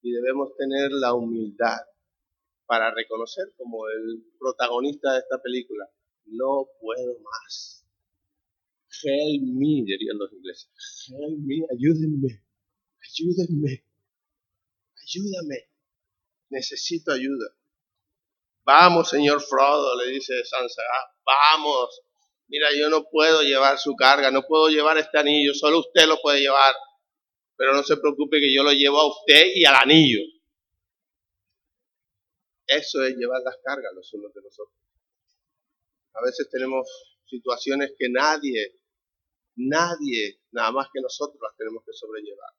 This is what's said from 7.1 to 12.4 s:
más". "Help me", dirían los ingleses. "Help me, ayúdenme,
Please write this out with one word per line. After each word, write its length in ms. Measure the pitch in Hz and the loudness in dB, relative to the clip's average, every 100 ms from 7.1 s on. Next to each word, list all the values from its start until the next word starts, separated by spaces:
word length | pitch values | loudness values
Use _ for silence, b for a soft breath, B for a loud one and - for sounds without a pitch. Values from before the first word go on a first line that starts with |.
| 120 | -10
más". 680 | 107 113 _ - - - _ _ _ _ _ _ _ _ _ _ _ - | -12 -16 _ -18 -18 -20 _ _ _ _ _ _ _ _ _ _ _ -10
"Help 420 | 147 139 151 143 | -4 -2 -2 -2
me", 400 | 131 127 147 147 | -4 -2 0 0
dirían 340 | 104 98 110 104 | -2 -6 -6 -8
los 140 | 98 | -10
ingleses. 400 | 95 92 87 - B B B - | -12 -16 -16 -20 B B B -20
"Help 300 | 131 147 151 | -14 -10 -8
me, 280 | 139 147 160 | -6 -6 -6
ayúdenme, 720 | 123 139 160 156 147 135 107 | -2 0 0 -2 -2 -4 -6